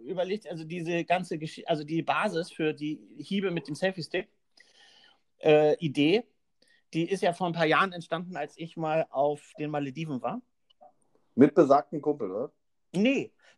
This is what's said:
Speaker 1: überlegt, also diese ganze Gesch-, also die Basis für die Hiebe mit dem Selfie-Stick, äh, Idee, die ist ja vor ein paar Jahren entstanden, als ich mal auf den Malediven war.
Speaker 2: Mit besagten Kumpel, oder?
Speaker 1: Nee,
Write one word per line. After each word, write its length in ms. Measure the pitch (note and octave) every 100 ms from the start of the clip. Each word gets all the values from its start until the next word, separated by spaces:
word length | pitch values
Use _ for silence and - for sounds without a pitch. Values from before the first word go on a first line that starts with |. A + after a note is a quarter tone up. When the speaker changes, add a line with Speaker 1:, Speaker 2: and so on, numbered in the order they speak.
Speaker 1:
überlegt, 420 | A#2+ F3+ F3+ G#3+ F3+
also 160 | E3 D#3+
diese 400 | F3 E3 F3 E3
ganze 320 | F3+ F3 E3
Gesch-, 260 | D#3 - -
also 180 | D3+ D3+
die 160 | E3
Basis 480 | D3 C#3+ G3+ E3 E3+
für 220 | - D#3
die 260 | C#3+ D3+ D3+ G#2 -
Hiebe 340 | D3 G3 F#3+
mit 180 | E3+ -
dem 60 | D3
Selfie-Stick, 520 | F#3 F3+ D3+ F3 - _ _ _ _ _ - _ _ _ _ _
äh, 380 | D#3 D3+ D3+ C#3+
Idee, 480 | D#3+ C#3 D3 G#3 - _ _ _ _ _ _
die 160 | D#3+ E3+
ist 120 | F#3+
ja 100 | G3
vor 140 | E3+ F3+
ein 60 |
paar 120 | E3 D#3
Jahren 260 | D3+ F#3+
entstanden, 420 | F3 - E3 F3+ E3+
als 200 | D3 -
ich 200 | E3 -
mal 280 | D#3+ D#3+ -
auf 440 | C3 C#3+ D3 - -
den 140 | D3+
Malediven 500 | D3 C#3 C3 D#3+ C3
war. 200 | A#2+ A#3 - _ _ _ - _ _ _ _
Speaker 2:
Mit 220 | - D3 F#3
besagten 460 | C#3+ C#3 - D#3
Kumpel, 300 | C#3+ D3 G2
oder? 200 | G2 D3 _ _ _ _
Speaker 1:
Nee, 400 | E3+ A3+ C4+ A#2 _ _